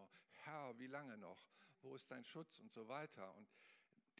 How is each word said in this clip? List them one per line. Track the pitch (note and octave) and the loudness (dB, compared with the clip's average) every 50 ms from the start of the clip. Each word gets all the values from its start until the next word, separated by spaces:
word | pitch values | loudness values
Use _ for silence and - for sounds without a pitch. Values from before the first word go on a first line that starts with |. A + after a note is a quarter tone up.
| G2 - - - - - - - - | -4 -6 -10 -14 -14 -12 -10 -4 0
Herr, | D3+ D#3 D3+ C#3+ B2+ A2+ A#2 | 2 4 4 4 4 4 2
wie | B2+ | 2
lange | B2+ C3+ C#3+ D3+ C3 A2+ G#2+ | 2 4 2 4 2 0 0
noch? | G2 E2+ F#2 - - - - - - - - - | 0 0 -2 -2 -6 -12 -14 -16 -16 -16 -14 -6
Wo | - C3 C3+ | -2 0 0
ist | C3 - - | 0 0 0
dein | C3 B2+ A#2 | -2 0 0
Schutz | - - D#3 E3 - - - | 0 0 0 0 0 -2 -4
und | A2 A2+ | -4 -2
so | - A#2 A2 A2 | -2 0 2 4
weiter? | C3 D3 D#3 D3+ - A#2 F#2+ F#2+ E2+ | 4 4 4 2 2 0 0 0 0
Und | G#2 G#2+ - - - - - - - - - - - - - - | -4 -8 -12 -12 -16 -14 -14 -16 -16 -20 -20 -20 -20 -20 -14 -10